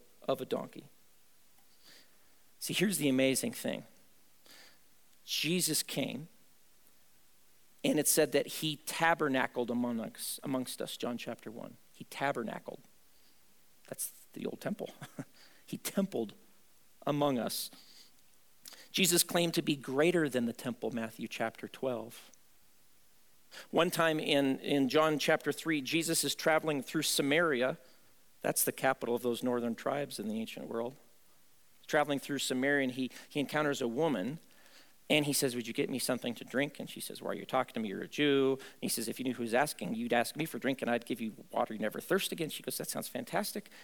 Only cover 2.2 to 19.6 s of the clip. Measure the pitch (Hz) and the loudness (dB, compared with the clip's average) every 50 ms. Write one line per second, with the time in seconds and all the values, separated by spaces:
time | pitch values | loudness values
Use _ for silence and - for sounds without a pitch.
2.2 | - - - - - - - - - - - - 175 214 185 147 151 139 131 131 | -20 -20 -20 -20 -20 -20 -14 -8 -6 -4 0 2 2 2 2 2 2 4 4 6
3.2 | 135 135 135 - - 120 117 - - - - - - - - - - - - - | 4 4 4 2 0 -2 -4 -4 -4 -4 -4 -6 -8 -14 -20 -20 -20 -20 -20 -20
4.2 | - - - - - - - - - - - - - - - - - - - - | -20 -20 -20 -20 -20 -20 -20 -20 -20 -20 -20 -20 -20 -20 -20 -20 -20 -20 -20 -18
5.2 | - - - - - 147 175 185 170 - 147 - - - - 151 127 - - 131 | -10 -6 -4 0 2 2 2 2 2 2 2 0 0 -2 -2 -2 -2 -2 -4 -6
6.2 | 156 - - - - - - - - - - - - - - - - - - - | -8 -12 -16 -20 -20 -20 -20 -20 -20 -20 -20 -20 -20 -20 -20 -20 -20 -20 -20 -20
7.2 | - - - - - - - - - - - - - - 147 151 147 - - - | -20 -20 -20 -20 -20 -20 -20 -20 -20 -20 -8 -2 2 2 4 4 4 4 6 6
8.2 | 151 139 143 143 - - - - - 156 147 - - - - - 165 165 170 156 | 6 6 4 2 2 0 -2 -2 -2 -2 -2 -2 -6 -6 0 2 4 4 4 4
9.2 | 160 143 135 131 123 - - 131 123 113 120 120 123 120 120 113 107 - - - | 4 2 4 2 2 0 0 -2 -2 0 0 0 0 0 -2 -2 -4 -6 -8 -8
10.2 | - - - - - 147 131 131 123 - - - 110 - - - - 120 123 117 | -8 -8 -8 -6 -4 -4 -2 -2 -2 -4 -6 -6 -8 -8 -6 -6 -4 -4 -4 -6
11.2 | - 123 117 - - 113 110 113 - - - - - - - - - - - - | -6 -8 -10 -10 -10 -12 -12 -10 -12 -12 -14 -18 -20 -20 -18 -18 -16 -12 -6 -2
12.2 | 226 233 - 127 113 - - - - - - - - - - - - - - - | -2 -2 0 -2 -4 -4 -6 -8 -10 -12 -14 -14 -16 -20 -20 -20 -20 -20 -20 -20
13.2 | - - - - - - - - - - - - - - - - - - - - | -20 -20 -20 -20 -20 -20 -20 -20 -20 -20 -20 -20 -16 -12 -10 -8 -8 -8 -10 -14
14.2 | - - - - - - - - - - 208 - - - - - 151 - - - | -20 -16 -10 -8 -6 -6 -6 -6 -6 -6 -6 -6 -8 -10 -10 -12 -18 -14 -12 -12
15.2 | - - - - - - - - - - - - - - - - 196 190 - 120 | -12 -12 -16 -20 -20 -20 -20 -20 -14 -10 -10 -8 -8 -4 -2 0 0 0 0 -2
16.2 | 113 101 - - - - - - - - - - - - - - - - 147 143 | -4 -4 -8 -14 -20 -20 -20 -20 -20 -20 -20 -20 -20 -20 -20 -8 -4 -2 0 2
17.2 | 143 143 135 117 110 - - - - - - - - - - - - - - - | 2 2 2 0 -2 -2 -4 -6 -8 -8 -12 -18 -20 -20 -20 -20 -20 -20 -20 -20
18.2 | - - - - - - - - - - - - - - - - 190 165 175 170 | -20 -20 -20 -20 -20 -20 -20 -20 -20 -20 -20 -20 -12 -4 0 2 4 4 6 4
19.2 | - - - 175 170 170 165 170 | 4 4 2 2 2 2 2 0